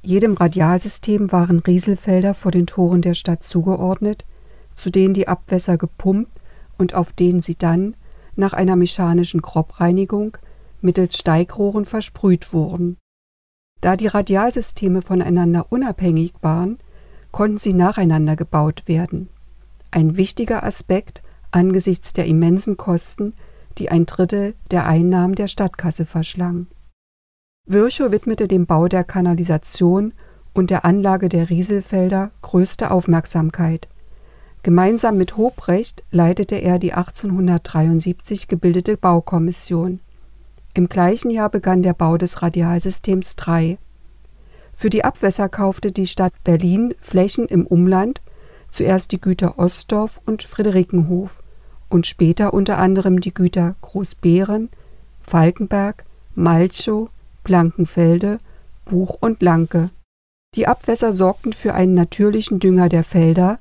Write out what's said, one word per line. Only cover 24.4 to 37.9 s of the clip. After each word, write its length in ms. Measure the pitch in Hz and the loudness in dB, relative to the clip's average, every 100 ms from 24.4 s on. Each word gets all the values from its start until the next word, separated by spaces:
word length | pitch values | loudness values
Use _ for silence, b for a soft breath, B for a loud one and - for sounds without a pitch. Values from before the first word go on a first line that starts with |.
| 202 - - | -4 -8 -4
der 160 | 180 - | -2 2
Einnahmen 480 | 160 175 180 180 | 2 4 2 0
der 140 | 190 202 | -2 -4
Stadtkasse 580 | - 190 - 175 - 160 | -2 -4 -2 -6 -4 -6
verschlang. 600 | 170 160 185 180 175 180 - - _ _ _ _ _ _ _ - | -4 -6 -6 -6 -6 -10 -18 -20 _ _ _ _ _ _ _ 0
Virchow 440 | 196 233 - 262 | 2 2 0 0
widmete 380 | 208 - 220 202 | 0 -2 -2 0
dem 160 | 185 | 2
Bau 240 | 170 160 175 | 2 2 2
der 160 | 180 | 0
Kanalisation 1080 | 180 196 180 170 170 156 - - 175 185 214 b b b b | -2 -2 0 0 0 -2 -4 0 2 2 0 b b b b
und 160 | 202 180 | -2 0
der 140 | 185 | 2
Anlage 440 | 165 196 196 190 185 | 2 2 2 0 0
der 220 | 170 170 | 0 0
Rieselfelder 800 | 170 185 202 - 196 180 190 196 - | -2 0 -4 -2 0 0 0 -4 -10
größte 500 | - 180 190 - - | 0 2 2 -2 0
Aufmerksamkeit. 960 | 180 175 165 - 165 160 - 165 160 - - b b b b b b | 0 2 0 0 -2 -2 0 -2 -2 -8 -20 b b b b b b
Gemeinsam 560 | - 175 190 226 233 202 | 2 4 4 2 2 0
mit 180 | 180 214 | 0 0
Hobrecht 680 | 233 - - 180 233 - - | -2 -2 -2 -2 -2 -12 -2
leitete 460 | 170 170 185 196 202 | 2 2 2 -2 -2
er 220 | 180 180 | 0 0
die 160 | 180 | 0
achtzehnhundertdreiundsiebzig 1500 | - 180 - 202 185 180 170 - 160 160 | -4 -6 -6 -4 0 2 0 -2 0 2